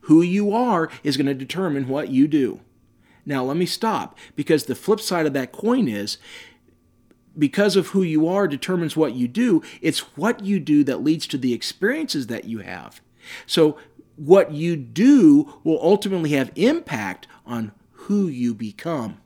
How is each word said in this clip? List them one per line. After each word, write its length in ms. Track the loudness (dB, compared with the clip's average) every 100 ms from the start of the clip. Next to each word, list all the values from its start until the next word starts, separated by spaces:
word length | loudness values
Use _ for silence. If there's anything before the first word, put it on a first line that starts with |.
who 200 | 6 4
you 320 | 6 0 0
are 380 | 0 0 0 -2 -4
is 140 | -4 -2
gonna 160 | -2
determine 540 | -2 -6 -4 -4 -2 -4
what 220 | -4 -2
you 180 | 2 4
do. 320 | 4 0 -4 _ _ _ _ _ _ -6
Now, 180 | -4
let 140 | -2 -2
me 80 | -2
stop, 500 | -2 -2 -2 -6 -14 -16 -10
because 300 | 0 0 0
the 100 | -6
flip 240 | 0 -2
side 260 | 0 -2 0
of 80 |
that 180 | -2 -6
coin 360 | -6 -2 0 0
is, 320 | -2 -6 -10 -14 -20 -20 _ _ _ _ _ _ _ _ -2
because 380 | -2 2 2 2
of 120 | 0
who 140 | 0
you 240 | 2 2 2
are 180 | 0 0
determines 480 | -2 -4 -2 -2 0
what 180 | -2
you 140 | 0 -4
do, 340 | 0 2 2 0 -4
it's 340 | -4 -4 -8 -4
what 300 | -2 -2 -2
you 120 | -2
do 280 | 2 2 2
that 180 | 0
leads 240 | -2 -2 -4
to 100 | -4
the 140 | -2
experiences 760 | -2 -6 -4 -2 -2 -4 -6 -6
that 180 | -10 -8
you 140 | -12
have. 420 | -10 -14 -16 -20 _ _ -20 -20 -6
So 320 | 2 2 2 -16 _ -20 -14
what 380 | 4 4 4
you 240 | -2 -4 -4
do 840 | -6 2 6 8 8 6 4 -6 -2
will 140 | 0
ultimately 480 | 4 2 2 -4 -2
have 200 | -2 -2 0
impact 720 | 0 0 -4 -8 -6 -10 -18 -20 -10
on 280 | -8 -8 -12 _
who 360 | _ -4 -2 -2
you 260 | -2 -4
become. 640 | -4 -10 -10 -6 -4 -6 -10